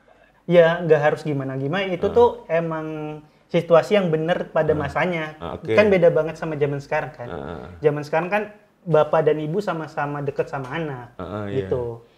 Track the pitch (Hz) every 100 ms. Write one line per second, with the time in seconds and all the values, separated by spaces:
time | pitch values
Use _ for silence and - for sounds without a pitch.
0 | _ _ _ _ - 175 165 170 170 156
1 | 147 156 151 139 135 135 139 185 196 175
2 | 196 196 240 - - 165 165 160 156 156
3 | 151 151 - _ _ 170 170 165 151 202
4 | 180 156 160 180 - 165 156 151 139 147
5 | 175 170 156 151 - - 160 151 214 190
6 | 165 151 156 160 165 151 139 143 139 151
7 | 147 - 120 82 69 80 62 - 151 147
8 | 143 160 180 208 208 - _ _ 180 151
9 | 151 165 151 151 151 190 196 165 147 -
10 | 143 143 139 151 160 139 127 160 156 127
11 | 120 - 85 101 101 113 95 127 120 117
12 | -